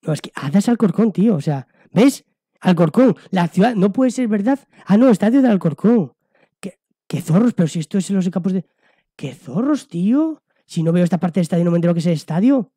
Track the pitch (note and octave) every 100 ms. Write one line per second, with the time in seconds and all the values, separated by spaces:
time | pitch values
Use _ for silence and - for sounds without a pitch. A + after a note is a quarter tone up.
0 | - D3+ - - C3+ D#3+ G#3 A#3+ G#3 -
1 | A3+ F3 G#3 F3 C#3+ C#3 B2+ _ _ D#3+
2 | C4 - _ _ _ _ - F3 E3+ D3
3 | B3+ F3 - F#3 E3+ - G#3+ A3+ G3 G3
4 | C4 B3 B3 G#3 G3+ C4+ _ _ - G3+
5 | C4 G#3 G#3 C4+ B3+ G3+ E3 C#3+ G3 A#3+
6 | D3 _ _ _ _ _ F#3+ - _ _
7 | _ C#3+ - E3 A#3+ - E3 E3+ D3+ G3+
8 | F#3 G3 F3+ F#3+ F3+ F#3+ - _ _ _
9 | _ _ C#3 B2 - B2+ C4 D4 - E3+
10 | F#3+ C4 D#4+ D#4+ _ _ _ - E3 F3
11 | F3 E3+ F3+ F3+ E3+ F3 F3 E3+ E3+ E3+
12 | E3 D#3+ - D#3+ A3+ C#4 G3+